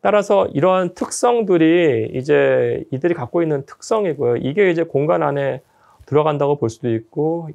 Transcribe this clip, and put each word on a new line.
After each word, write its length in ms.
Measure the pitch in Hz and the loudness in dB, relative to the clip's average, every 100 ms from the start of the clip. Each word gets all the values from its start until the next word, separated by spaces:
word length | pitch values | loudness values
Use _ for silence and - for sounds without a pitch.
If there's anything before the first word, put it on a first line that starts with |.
따라서 440 | 202 208 202 202 - | 2 0 2 2 2
이러한 460 | - 180 185 180 | 2 2 2 0
특성들이 1160 | 180 - - 240 240 208 175 160 175 165 117 110 | -4 -8 -2 0 0 2 4 4 4 2 0 -2
이제 720 | - 131 147 139 131 123 117 - | -6 0 2 4 2 0 -4 -6
이들이 220 | 135 170 | -4 -2
갖고 280 | 170 123 175 | -4 -4 -2
있는 240 | 165 147 135 | -2 -2 -6
특성이고요. 720 | - - 220 202 139 120 120 | -18 -4 -2 -2 -2 -2 0
이게 340 | 127 160 196 | -2 0 0
이제 120 | 165 | 0
공간 400 | 165 139 151 175 | -2 -2 0 0
안에 380 | 151 143 139 131 _ _ _ _ - | 0 -2 -4 -6 _ _ _ _ -2
들어간다고 520 | 143 151 147 143 143 | 0 2 0 0 0
볼 120 | 117 | -2
수도 240 | - 123 | -4 -4
있고, 560 | 113 113 - 156 170 160 | -4 -6 -6 -4 -4 -8